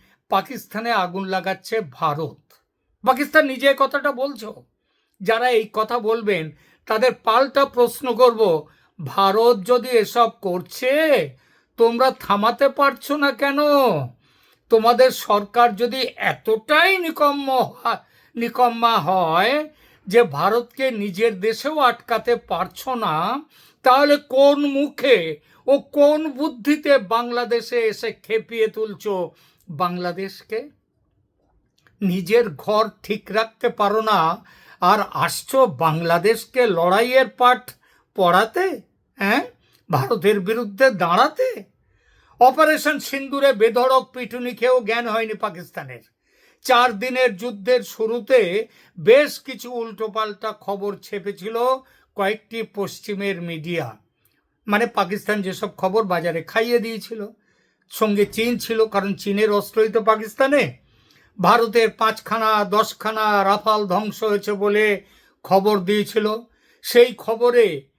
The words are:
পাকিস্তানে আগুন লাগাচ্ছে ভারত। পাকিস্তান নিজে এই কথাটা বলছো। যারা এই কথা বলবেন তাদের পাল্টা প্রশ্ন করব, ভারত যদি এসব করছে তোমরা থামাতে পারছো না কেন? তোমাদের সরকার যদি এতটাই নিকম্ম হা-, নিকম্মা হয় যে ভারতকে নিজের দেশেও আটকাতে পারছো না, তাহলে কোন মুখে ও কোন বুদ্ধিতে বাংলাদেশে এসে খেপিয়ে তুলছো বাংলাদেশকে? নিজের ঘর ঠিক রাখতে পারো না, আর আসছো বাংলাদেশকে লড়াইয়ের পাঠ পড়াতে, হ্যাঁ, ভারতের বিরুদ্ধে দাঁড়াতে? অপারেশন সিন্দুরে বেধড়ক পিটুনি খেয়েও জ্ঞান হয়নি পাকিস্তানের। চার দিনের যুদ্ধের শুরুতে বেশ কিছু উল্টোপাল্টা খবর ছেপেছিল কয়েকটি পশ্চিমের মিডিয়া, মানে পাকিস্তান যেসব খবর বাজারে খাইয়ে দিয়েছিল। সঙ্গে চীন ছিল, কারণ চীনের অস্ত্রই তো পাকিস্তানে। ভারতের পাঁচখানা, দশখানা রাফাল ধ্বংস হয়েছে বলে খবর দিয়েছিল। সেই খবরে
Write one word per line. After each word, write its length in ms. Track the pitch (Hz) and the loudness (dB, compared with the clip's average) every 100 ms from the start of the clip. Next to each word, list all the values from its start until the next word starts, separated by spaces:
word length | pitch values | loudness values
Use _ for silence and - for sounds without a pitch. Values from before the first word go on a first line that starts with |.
| _ _ _ | _ _ _
পাকিস্তানে 640 | 190 190 240 - 208 233 | -2 -2 -10 -12 -8 -2
আগুন 340 | 226 180 180 190 | -2 -2 -6 -6
লাগাচ্ছে 560 | 190 180 185 - 220 170 | -4 -4 -8 -6 -6 -6
ভারত। 600 | - 165 147 151 - _ _ _ _ _ _ 226 | -6 -4 -4 -6 -12 _ _ _ _ _ _ 0
পাকিস্তান 380 | 254 294 311 294 | 0 2 2 2
নিজে 220 | 262 277 | 2 0
এই 60 | 269 | 2
কথাটা 340 | 269 277 277 | 0 -2 -4
বলছো। 520 | 247 277 240 214 - - _ _ _ _ _ | -4 -6 -8 -16 -18 -20 _ _ _ _ _
যারা 280 | 190 226 254 | -2 0 2
এই 200 | 233 214 | 0 -2
কথা 260 | 220 214 240 | -4 -4 -2
বলবেন 520 | 214 226 208 185 160 - _ _ - | -2 -2 -2 -4 -4 -12 _ _ -6
তাদের 260 | 220 254 | 0 0
পাল্টা 520 | - - 226 269 277 277 | 0 0 2 2 2 0
প্রশ্ন 500 | 240 240 240 262 220 | 2 0 0 -4 4
করব, 520 | 254 226 214 160 - _ _ - 143 | 4 4 2 0 -4 _ _ -16 -6
ভারত 600 | - 196 208 233 233 180 | 0 2 4 4 2 2
যদি 220 | 247 240 | 0 2
এসব 420 | 240 - 240 226 - | 0 2 2 0 0
করছে 500 | 196 180 - - 254 285 320 262 147 123 _ _ _ - | -6 -6 -8 -6 0 2 2 2 0 -10 _ _ _ 0
তোমরা 340 | 233 233 262 | 0 2 0
থামাতে 580 | 247 - 202 214 240 277 | 0 -2 0 0 2 0
পারছো 480 | - 277 277 - 294 | 2 0 0 -4 -2
না 140 | 277 | -2
কেন? 280 | 262 277 277 294 285 254 160 131 - _ _ _ _ _ | -2 -2 0 2 4 2 0 -4 -10 _ _ _ _ _
তোমাদের 420 | 226 220 240 254 | 2 4 6 4
সরকার 640 | 254 - 208 202 240 240 202 | 2 0 0 0 2 2 2
যদি 320 | 240 262 254 - | -4 -4 -6 -4
এতটাই 800 | - 156 - 220 - 311 349 381 | -4 -4 -2 -2 0 2 4 2
নিকম্ম 760 | 330 320 294 277 277 262 247 - | -2 0 0 0 -2 0 -2 -4
হা-, 120 | 233 214 - _ _ - | -6 -6 -8 _ _ -8
নিকম্মা 600 | 233 226 247 233 233 226 | -4 0 0 2 0 0
হয় 720 | 156 190 165 165 208 294 302 - _ _ - | 0 0 2 2 2 0 -4 -12 _ _ 0
যে 160 | 214 | 2
ভারতকে 680 | 220 139 180 233 233 - 269 | 2 2 0 0 -2 -4 -4
নিজের 480 | 220 202 175 226 196 | -4 -6 -2 -2 0
দেশেও 400 | 208 226 277 311 | -4 -4 -4 0
আটকাতে 560 | 262 - - 220 - 233 | 0 0 -4 -4 -2 -4
পারছো 600 | - 170 185 - - 247 | -2 -6 -6 -8 -8 -4
না, 500 | 208 156 180 269 - _ _ _ | -2 -2 -2 -4 -10 _ _ _
তাহলে 340 | 262 254 294 285 | 4 6 6 2
কোন 480 | - 262 277 285 294 | 2 4 4 4 0
মুখে 720 | 277 285 - 269 226 165 151 _ _ - | -2 -2 -2 2 2 2 -8 _ _ 0
ও 100 | 277 | 0
কোন 540 | - 294 285 302 311 | 0 2 4 2 -2
বুদ্ধিতে 640 | 254 302 247 214 302 302 277 | -6 -8 -4 -2 -2 2 2
বাংলাদেশে 840 | 185 226 240 240 233 233 220 240 | 2 -4 -2 -6 -4 -4 -4 -2
এসে 320 | 220 - 233 | -2 -4 -8
খেপিয়ে 560 | - - 220 - 233 214 | -10 -6 -6 -4 -2 -2
তুলছো 640 | 214 214 196 214 190 170 - _ _ - | -2 -8 -8 -6 -4 -6 -10 _ _ -14
বাংলাদেশকে? 1000 | 151 180 180 175 175 190 - - 220 294 _ _ _ _ _ _ _ _ _ _ _ _ _ | -4 -4 -2 -6 -8 -10 -14 -10 -10 -10 _ _ _ _ _ _ _ _ _ _ _ _ _
নিজের 480 | 196 180 170 226 226 | -4 -2 0 0 0
ঘর 400 | 139 - 214 214 - | -4 -2 -2 -2 -6
ঠিক 280 | - 214 - | -8 -8 -4
রাখতে 380 | 202 226 _ 240 | -4 -4 _ -6
পারো 320 | - 208 214 | -2 -2 0
না, 440 | 220 202 160 175 - _ - - | 0 0 0 -2 -10 _ -20 -2
আর 180 | 180 208 196 | 2 2 0
আসছো 520 | 147 165 - - 269 247 | -2 -2 -4 -2 2 2
বাংলাদেশকে 1000 | 131 160 156 170 170 190 226 - 254 240 | 2 0 0 0 2 2 0 -2 0 0
লড়াইয়ের 600 | 175 175 190 247 254 254 | 2 2 2 4 4 2
পাঠ 420 | - 247 247 - - _ _ _ - | 4 4 2 -2 -20 _ _ _ 0
পড়াতে, 640 | 180 180 226 349 381 254 - _ _ - | 4 4 2 0 -2 -4 -12 _ _ -4
হ্যাঁ, 280 | 196 240 480 - _ _ - | 0 0 -2 -10 _ _ -4
ভারতের 480 | 151 - 220 190 208 | -2 0 0 0 0
বিরুদ্ধে 500 | 185 226 233 196 262 | -2 -4 -6 2 2
দাঁড়াতে? 720 | 190 170 180 269 - 523 427 196 _ _ _ _ _ _ - | 2 2 2 2 0 -4 -4 -12 _ _ _ _ _ _ 4
অপারেশন 600 | 247 262 311 302 294 294 | 4 6 2 2 0 -4
সিন্দুরে 540 | - 269 269 277 277 | -6 -8 -6 0 2
বেধড়ক 580 | 220 226 233 254 262 262 | 4 2 2 2 2 0
পিটুনি 380 | 247 247 247 247 | -8 -12 -8 -10
খেয়েও 300 | 247 240 254 | -4 0 0
জ্ঞান 260 | 208 226 240 | 0 -4 -4
হয়নি 260 | 220 220 | -4 -4
পাকিস্তানের। 680 | 214 214 170 165 - 139 120 _ _ _ _ _ _ | -6 -8 -8 -16 -16 -16 -18 _ _ _ _ _ _
চার 380 | - 247 247 208 | 0 2 2 0
দিনের 380 | 254 254 254 190 | -4 0 0 0
যুদ্ধের 440 | 240 208 196 247 | -8 -6 0 0
শুরুতে 840 | - - 220 240 208 262 185 190 226 _ _ - | 0 -6 -4 -4 2 2 2 -2 -6 _ _ -2
বেশ 400 | 156 254 294 - | 6 6 6 -2
কিছু 320 | - 233 240 | -14 -14 -12
উল্টোপাল্টা 800 | 247 226 208 220 220 214 202 - 214 | -10 -10 -8 -8 -6 -6 -8 -10 -10
খবর 380 | - 196 202 196 | -8 -8 -8 -10
ছেপেছিল 540 | - 208 190 190 190 226 247 262 - _ _ - | -12 -12 -10 -12 -8 -4 -2 -2 -6 _ _ -4
কয়েকটি 480 | 196 214 _ 226 | -4 -4 _ -10
পশ্চিমের 800 | 220 - 196 - - 202 196 180 | -10 -8 -8 -10 -10 -8 -6 -6
মিডিয়া, 560 | 170 165 156 170 127 - _ _ _ _ _ _ - | -8 -10 -8 -6 -8 -12 _ _ _ _ _ _ -4
মানে 200 | 208 233 | -2 0
পাকিস্তান 540 | 226 180 202 214 208 | -2 -2 -4 -4 -4
যেসব 340 | 185 - 208 - | -4 -6 -10 -4
খবর 260 | 190 208 | -2 0
বাজারে 380 | 208 180 170 165 | 0 -2 -2 -6
খাইয়ে 380 | 160 226 233 240 | -4 -2 0 0
দিয়েছিল। 480 | 226 226 - 226 208 - _ _ _ _ _ | -2 -8 -12 -12 -12 -16 _ _ _ _ _
সঙ্গে 360 | - 214 202 202 | -4 0 2 0
চীন 320 | - 226 240 | 0 -2 -2
ছিল, 280 | - 226 220 | -2 0 0
কারণ 280 | 202 196 | -2 -4
চীনের 380 | 196 202 202 214 | -4 -4 0 0
অস্ত্রই 380 | 208 202 - 214 | 0 -2 0 0
তো 120 | 226 | 2
পাকিস্তানে। 760 | 220 220 214 - 269 285 175 - _ _ _ _ _ - | 0 0 -2 -2 2 2 0 -6 _ _ _ _ _ -2
ভারতের 480 | 175 233 233 233 226 | 2 4 2 2 0
পাঁচখানা, 720 | - 220 220 - 220 220 214 | 0 -2 -2 -6 -2 0 0
দশখানা 800 | 202 208 220 - 214 220 214 208 | 0 0 -2 -4 -8 -4 0 2
রাফাল 440 | 196 208 220 214 202 | 2 0 0 0 0
ধ্বংস 360 | 180 214 202 | -2 -2 -4
হয়েছে 300 | 220 208 208 | -2 -2 -4
বলে 500 | 202 208 208 214 196 - _ _ _ | -4 -2 0 0 -2 -6 _ _ _
খবর 360 | - 190 196 208 | 0 2 2 0
দিয়েছিল। 560 | 180 208 202 220 208 220 240 _ _ _ | 0 -2 -2 -2 -2 -4 -8 _ _ _
সেই 320 | - 240 247 - | 0 4 4 2
খবরে 720 | - 220 240 240 214 147 - | -8 -2 2 4 2 0 -12